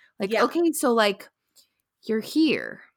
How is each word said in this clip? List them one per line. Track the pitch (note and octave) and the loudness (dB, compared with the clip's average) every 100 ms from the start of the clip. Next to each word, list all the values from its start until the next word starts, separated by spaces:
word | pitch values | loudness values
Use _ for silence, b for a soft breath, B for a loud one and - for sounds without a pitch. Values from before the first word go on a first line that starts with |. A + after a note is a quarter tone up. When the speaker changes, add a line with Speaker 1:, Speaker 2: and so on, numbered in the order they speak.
| _ - | _ -8
Speaker 1:
Like, | G3 | -2
Speaker 2:
Yeah. | A3 B3+ | 0 0
Speaker 1:
"Okay, | D#4+ E4+ | 2 0
so, | D4+ C#4 | 0 0
like, | A3+ G#3 G3 - _ _ _ b b _ _ | 2 2 0 -10 _ _ _ b b _ _
you're | - A3 | -6 -6
here. | G#3+ D4+ D#4 C#3 A1+ - - | -2 2 2 2 -4 -14 -20